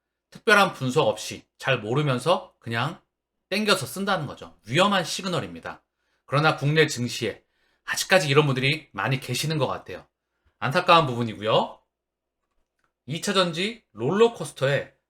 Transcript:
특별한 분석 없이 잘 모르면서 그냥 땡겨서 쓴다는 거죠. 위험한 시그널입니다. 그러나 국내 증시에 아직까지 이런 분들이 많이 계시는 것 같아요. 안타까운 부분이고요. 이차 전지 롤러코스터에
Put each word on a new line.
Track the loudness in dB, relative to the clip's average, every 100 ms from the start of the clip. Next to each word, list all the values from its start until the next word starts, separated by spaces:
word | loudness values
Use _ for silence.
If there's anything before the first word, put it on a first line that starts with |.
| _ _ _
특별한 | -6 4 6 6
분석 | 2 -2 2 2
없이 | 0 -6 -12 -16 _
잘 | -2 -2
모르면서 | 0 0 0 0 0 0 -2 _
그냥 | -8 -4 -4 -6 _ _ _ _ _
땡겨서 | -4 0 0
쓴다는 | -2 -6 -4 -4 -4
거죠. | -10 -16 -20
위험한 | -4 2 4 2
시그널입니다. | -2 -6 -4 -4 -6 -10 -14 -14 _ _ _ _
그러나 | _ 0 2 0
국내 | 0 2 2
증시에 | 0 -6 -4 -6 -6 _ _ _ _
아직까지 | -8 -6 2 2 4
이런 | 4 4
분들이 | 0 0 -2 -6
많이 | -6 -2 -2
계시는 | -4 -4 -2 -2
것 | -2
같아요. | -4 -10 -16 -16 _ _ _ _ _
안타까운 | -2 0 6 6 6
부분이고요. | -2 -4 -4 2 2 0 -8 _ _ _ _ _ _ _ _ _ _ _ _ -10
이차 | -6 -2
전지 | 0 0 0 -6 -6 _
롤러코스터에 | -6 -2 4 4 2 -12 -4 0 0 -4 _ _